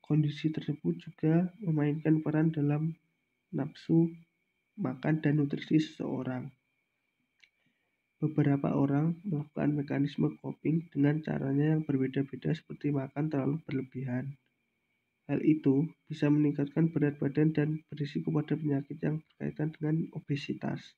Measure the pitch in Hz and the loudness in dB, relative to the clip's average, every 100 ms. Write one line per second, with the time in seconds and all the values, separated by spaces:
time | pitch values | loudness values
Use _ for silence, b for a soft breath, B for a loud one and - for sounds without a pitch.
0 | - 151 147 147 156 156 - 147 170 170 | 4 2 2 0 -4 -2 -6 -4 -4 -4
1 | - - 156 165 180 - 196 151 147 151 | -8 -2 2 4 2 -4 -2 0 0 0
2 | 160 156 151 156 165 160 143 147 160 160 | 2 2 2 2 2 2 0 0 -2 -6
3 | _ _ _ _ _ 160 147 - - 165 | _ _ _ _ _ -6 -6 -8 2 4
4 | 165 - _ _ _ _ _ - 131 127 | 4 -2 _ _ _ _ _ -6 -6 -2
5 | 151 156 147 151 143 - - 156 156 - | 0 2 2 2 0 -2 2 2 2 -6
6 | - 131 127 127 139 _ _ _ _ _ | -6 -4 -4 -6 -8 _ _ _ _ _
7 | _ _ _ _ _ _ _ _ _ _ | _ _ _ _ _ _ _ _ _ _
8 | _ _ 151 - 151 139 - 143 139 143 | _ _ -2 2 2 2 2 2 2 2
9 | 160 170 208 147 147 - 147 147 147 139 | 0 -2 -4 -4 -6 -2 -2 0 -2 0
10 | 143 - 151 - 139 143 143 165 165 143 | -2 0 -2 -2 -10 -4 0 -2 -2 2
11 | 143 156 - 147 139 139 151 156 156 139 | 2 2 -2 -4 -2 0 2 2 0 0
12 | 131 135 139 123 151 156 _ 147 147 143 | 0 -2 -4 -6 -4 -4 _ -6 -2 -2
13 | 135 - 156 147 131 160 - 135 131 127 | -4 -4 -2 -2 -2 -4 -4 -6 -6 -8
14 | 131 123 139 143 _ _ _ _ _ _ | -4 -4 -6 -12 _ _ _ _ _ _
15 | _ _ - 143 - 156 139 135 160 - | _ _ -4 0 2 4 4 4 2 -6
16 | _ 151 147 147 147 147 143 - 165 151 | _ 0 2 4 2 0 -2 2 0 2
17 | 147 147 143 147 156 156 151 156 _ 147 | 0 0 -2 2 2 2 0 -2 _ -8
18 | 143 170 160 156 151 151 151 139 139 147 | -6 -4 -2 -2 -2 -2 0 -2 -4 -6
19 | 156 156 _ _ 147 143 156 156 151 160 | -4 -4 _ _ -8 -4 -6 -4 -2 -2
20 | - - - 143 - - 139 - - | -2 -8 -6 -6 -4 -6 -6 -8 -12